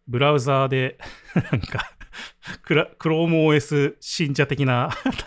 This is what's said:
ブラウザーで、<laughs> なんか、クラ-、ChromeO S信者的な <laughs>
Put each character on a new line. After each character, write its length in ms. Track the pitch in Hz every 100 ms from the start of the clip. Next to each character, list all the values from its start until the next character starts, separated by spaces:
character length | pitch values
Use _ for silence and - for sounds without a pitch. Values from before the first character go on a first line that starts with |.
| -
ブ 120 | 120
ラ 160 | 143
ウ 60 | 147
ザ 260 | 127 135 135
ー 20 |
で、 300 | 131 131 - - - -
<laughs> 40 | 175 -
な 60 | 120
ん 40 |
か、 280 | - - - - - - - - - -
ク 120 | -
ラ-、 160 | 156 170 -
ChromeO 560 | 160 160 170 160 156
S 420 | 151 - 147 139 -
信 360 | - - 151
者 120 | 139 139
的 200 | 139 135
な 240 | 123 135 -
<laughs> 40 | 269 -